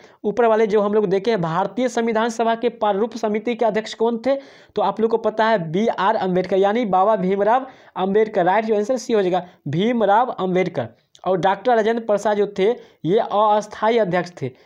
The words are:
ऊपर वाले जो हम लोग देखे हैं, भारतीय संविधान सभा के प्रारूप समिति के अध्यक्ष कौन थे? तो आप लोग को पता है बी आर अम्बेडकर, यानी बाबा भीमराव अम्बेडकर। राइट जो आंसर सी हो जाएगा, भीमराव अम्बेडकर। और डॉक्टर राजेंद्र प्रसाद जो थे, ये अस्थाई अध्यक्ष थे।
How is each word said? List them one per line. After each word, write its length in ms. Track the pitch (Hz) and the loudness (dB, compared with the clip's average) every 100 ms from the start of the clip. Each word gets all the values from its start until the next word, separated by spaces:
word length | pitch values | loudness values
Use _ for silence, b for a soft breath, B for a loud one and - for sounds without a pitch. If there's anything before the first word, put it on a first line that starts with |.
| B B | B B
ऊपर 220 | 214 202 233 | -4 2 2
वाले 220 | 220 226 | 4 2
जो 140 | 214 | 2
हम 120 | 202 | 2
लोग 120 | 214 208 | 0 0
देखे 260 | 190 208 | 0 0
हैं, 100 | 220 | 0
भारतीय 480 | 165 165 196 233 254 | 0 -2 -2 -2 -2
संविधान 400 | 240 226 220 233 | -2 -2 0 -2
सभा 260 | 226 226 226 | 0 -2 0
के 140 | 240 | -4
प्रारूप 460 | 226 214 196 226 226 | -2 -2 0 -2 -4
समिति 400 | 220 208 214 233 | -4 -2 -4 -2
के 100 | 226 | 0
अध्यक्ष 280 | 208 220 | -2 -6
कौन 240 | - 226 233 | -4 -2 -2
थे? 180 | 247 277 277 B B - | -2 -4 -6 B B -4
तो 60 | |
आप 200 | 196 202 | -2 0
लोग 100 | 220 | 0
को 60 | 220 | 0
पता 280 | 220 220 220 | -2 0 2
है 260 | 220 165 | 0 0
बी 160 | 170 226 | -2 -2
आर 280 | - 190 220 | 0 0 0
अम्बेडकर, 420 | 190 180 180 190 | 0 0 0 2
यानी 280 | 196 220 226 | 2 0 0
बाबा 300 | 185 196 214 | 2 2 2
भीमराव 520 | 185 196 202 247 262 B B - | 0 0 2 0 -2 B B -6
अम्बेडकर। 500 | 190 202 220 214 175 | 0 2 2 2 2
राइट 200 | 202 220 | 2 0
जो 100 | 208 | 0
आंसर 220 | 208 262 | 0 -4
सी 160 | - | 0
हो 80 | 220 | 0
जाएगा, 260 | 185 180 180 B 147 | 2 -2 -4 B -4
भीमराव 600 | 151 220 240 196 208 254 | -2 0 2 2 4 2
अम्बेडकर। 600 | - 185 180 170 165 113 - _ _ - | -2 -2 0 0 -4 -8 -12 _ _ -4
और 100 | 185 | 0
डॉक्टर 380 | 185 196 247 233 | 0 0 2 2
राजेंद्र 280 | 214 233 | 2 -2
प्रसाद 340 | 226 202 220 208 | 0 0 0 0
जो 160 | 202 202 | 0 0
थे, 120 | 190 240 B B 151 | 0 0 B B 0
ये 140 | 214 | 0
अस्थाई 800 | - 202 220 214 208 - 214 233 | 2 2 2 2 -2 -2 0 2
अध्यक्ष 340 | 202 180 175 - | 2 0 -4 -8
थे। 100 | 127 b | -12 b